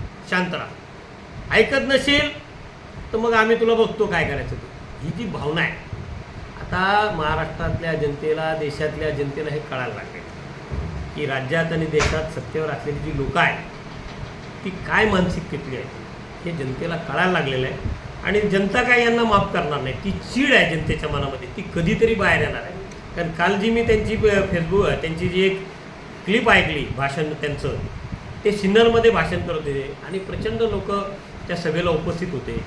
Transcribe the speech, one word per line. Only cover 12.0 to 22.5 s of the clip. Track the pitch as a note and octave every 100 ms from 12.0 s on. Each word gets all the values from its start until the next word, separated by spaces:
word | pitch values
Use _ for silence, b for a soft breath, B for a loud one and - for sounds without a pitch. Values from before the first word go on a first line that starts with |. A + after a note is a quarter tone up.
| C3+ D#3 D#3+
सत्तेवर | - - D#3 D#3
असलेली | - D3+ C#3+
जी | D3+ C#3
लोकं | C3 F3
आहेत | C#3+ - - - - - - - - - - - G3
ती |
काय | D#3+ B2+ F3+ G#3+
मानसिकतेतली | F#3+ E3+ - - C#3 - B2+
आहे | C3 - - - - - F3
हे | D#3+
जनतेला | C3 C3 E3 E3
कळायला | - D3 F#3
लागलेलं | F3 C3+ B2+ C3
आहे. | - - - - -
आणि | - G#3
जनता | G#3 G3 G3 B3
काय | A#3+ A#3+
यांना | A#3 A#3
माफ | A3+ G3+ F3
करणार | F3+ D3 C#3+
नाही, | C3 A#2+
ती | G3
चीड | F3 - A#3+ C#4+
आहे | A3+ E3+ D#3+
जनतेच्या | E3 D#3 D3+
मनामध्ये, | D3 C#3 C3 - -
ती | - F3
कधीतरी | E3 A3 A3+ G3
बाहेर | F#3 D#3+
येणार | D3